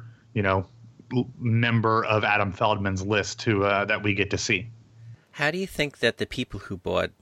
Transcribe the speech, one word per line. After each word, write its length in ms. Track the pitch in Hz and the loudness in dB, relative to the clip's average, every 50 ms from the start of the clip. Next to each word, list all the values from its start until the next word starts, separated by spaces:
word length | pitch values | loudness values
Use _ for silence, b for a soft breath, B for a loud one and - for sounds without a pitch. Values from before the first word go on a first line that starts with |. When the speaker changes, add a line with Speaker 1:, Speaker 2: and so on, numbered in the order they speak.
| B B B B B B | B B B B B B
Speaker 1:
you 100 | - 107 | -4 0
know, 220 | 98 98 95 95 92 - - - - - - - - - 127 | 2 2 2 2 0 -4 -12 -20 -20 -20 -20 -20 -12 -4 -2
l-, 120 | 123 123 123 - - | -2 -2 -2 -6 -6
member 640 | 123 117 113 117 120 117 120 113 107 110 110 110 101 | -2 0 2 2 2 2 2 2 4 4 2 2 2
of 180 | 110 107 107 | 2 2 2
Adam 300 | 110 107 104 104 101 98 | 2 2 2 2 0 -2
Feldman's 520 | 87 - 117 107 107 98 101 98 95 92 95 | 0 0 2 2 2 0 0 -2 -2 -2 -2
list 360 | 101 107 101 92 - - - | 0 0 0 0 -2 -6 -4
to, 240 | - 120 104 98 98 | -2 0 2 2 4
uh, 200 | 101 101 98 101 | 4 2 2 2
that 180 | 101 107 101 104 | 0 -2 0 0
we 100 | 107 98 | -2 0
get 160 | 98 95 95 | 0 0 -2
to 80 | 104 95 | -2 -2
see. 300 | - - 107 90 - - - - - - B B B B 117 B B B | 0 0 -2 -2 -2 -8 -14 -20 -20 -20 B B B B -20 B B B
Speaker 2:
How 180 | - - 147 151 | -6 -2 -2 -2
do 80 | 165 185 | -2 -2
you 80 | 190 | -6
think 320 | - - - 147 143 - - | -6 -4 -4 -4 -4 -2 0
that 200 | 120 117 - - | 0 0 0 0
the 80 | 104 | -6
people 340 | - - 131 123 - - 98 | -6 -4 -6 -6 -6 -8 -12
who 160 | - - 101 | -10 -10 -10
bought 340 | 90 - 92 90 87 90 87 - _ | -6 -4 -2 0 0 0 -2 -6 _